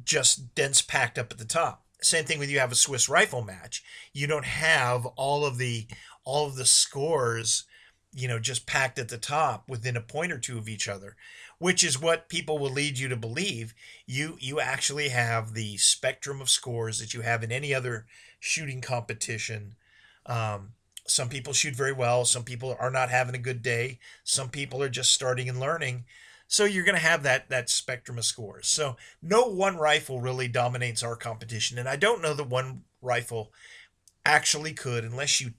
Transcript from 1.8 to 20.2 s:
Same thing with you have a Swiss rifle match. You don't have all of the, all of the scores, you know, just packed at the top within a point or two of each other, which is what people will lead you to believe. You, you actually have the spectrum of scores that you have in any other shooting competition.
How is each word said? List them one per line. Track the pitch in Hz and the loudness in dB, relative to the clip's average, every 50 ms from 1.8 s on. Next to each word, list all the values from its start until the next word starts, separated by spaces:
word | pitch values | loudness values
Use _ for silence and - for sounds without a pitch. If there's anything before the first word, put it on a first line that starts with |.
| _ _ _ _ | _ _ _ _
Same | - - 170 165 151 | 2 2 4 4 2
thing | - 165 147 | 0 -2 -2
with | 143 139 | 0 2
you | 143 139 | 2 2
have | 131 123 | 2 4
a | 123 | 4
Swiss | - - - 135 120 - - | 4 4 4 4 2 2 4
rifle | 143 170 214 - - 123 | 6 4 4 4 2 -2
match. | 113 101 95 90 78 - - - - - - - - - | -6 -6 -10 -14 -12 -12 -12 -12 -12 -14 -20 -20 -18 -12
You | - 139 143 | -6 -4 -2
don't | 143 156 147 131 | 0 0 0 -2
have | - 110 143 156 160 160 143 127 123 123 123 120 123 - | -2 -2 2 4 6 6 6 6 4 2 0 -2 -4 -4
all | - 135 139 143 147 147 | -2 0 2 2 2 2
of | 143 127 | 0 0
the, | 120 127 123 117 113 110 - - - - - - - | 0 -2 -2 -4 -4 -8 -10 -14 -18 -18 -20 -20 -12
all | - 131 135 147 151 | -6 -2 0 0 0
of | 143 135 | 0 -2
the | 131 123 | 2 4
scores, | - - - - - - 139 143 160 165 143 127 113 113 117 113 113 - - - _ - - - - _ _ _ _ | 6 6 6 4 2 0 -2 0 2 2 4 4 2 0 0 0 -2 -2 -2 -4 _ -16 -20 -20 -20 _ _ _ _
you | - 135 127 127 | -10 -6 -4 -2
know, | 117 113 | -2 -2
just | 110 123 127 - - | -2 -2 -2 -4 -4
packed | - - 143 131 127 - - | -2 0 2 2 0 0 -4
at | 123 107 | -6 -6
the | 123 110 | -6 -8
top | - - 143 156 160 139 113 107 - - | -6 -2 0 2 2 2 0 -4 -8 -10
within | 131 113 110 127 120 | -8 -6 -4 -4 -4
a | 117 | -4
point | 113 113 - 147 170 175 | -6 -6 -4 -4 -4 -2
or | 165 127 | -4 -6
two | 113 - 123 113 | -6 -8 -8 -8
of | 107 110 | -8 -8
each | 110 95 - | -8 -6 -6
other, | 104 101 98 98 98 - _ - - - - - - - - | -6 -6 -8 -12 -16 -20 _ -20 -20 -20 -20 -20 -20 -8 0
which | 156 185 180 185 | 2 2 4 4
is | 180 165 131 127 | 4 2 2 2
what | 156 165 165 160 - - | 4 4 4 4 2 -4
people | 170 170 165 156 156 147 | -6 -4 -2 -2 0 0
will | 139 135 | 0 0
lead | 131 139 147 147 139 127 | 0 0 0 0 -2 -2
you | 135 131 | -4 -2
to | 127 | -2
believe. | 113 113 113 117 151 190 202 139 113 113 110 - - - - - - _ | -4 -4 -4 -4 -4 -2 -2 -4 -6 -8 -10 -14 -18 -20 -20 -20 -18 _
You, | - 127 135 151 160 160 - | -6 -4 -4 -4 -4 -6 -8
you | 131 131 143 156 | -8 -4 -2 -2
actually | 131 127 135 135 - - 139 147 147 139 | 0 0 0 0 0 -2 0 0 -2 0
have | 123 123 120 113 117 113 113 110 107 | 2 2 2 2 2 0 -2 -4 -6
the | 113 110 104 101 98 | -6 -6 -6 0 2
spectrum | - - - - - 131 131 - - 139 139 135 | 4 4 4 2 0 -4 -4 -4 -6 -8 -8 -4
of | 131 123 | 0 0
scores | - - - 131 120 117 113 110 107 110 | 0 0 0 -2 -4 -2 -2 -2 -4 -6
that | 113 107 - | -6 -6 -8
you | 120 | -4
have | 113 117 117 117 | -2 0 0 0
in | 113 110 | 0 -2
any | 120 131 143 143 139 | -4 -2 -2 -2 -2
other | 131 123 123 120 107 - - - - - - - _ | -2 -2 -2 -4 -6 -8 -12 -20 -20 -20 -20 -16 _
shooting | - - - 160 160 139 131 127 | -4 -4 -2 -2 -4 -6 -8 -8
competition. | 117 - 127 120 113 - 117 110 - - 117 107 - - 110 107 104 101 110 - _ _ _ _ _ _ _ _ | -6 -4 -4 -4 -2 -4 -6 -6 -6 -4 -4 -4 -6 -6 -6 -8 -10 -12 -16 -20 _ _ _ _ _ _ _ _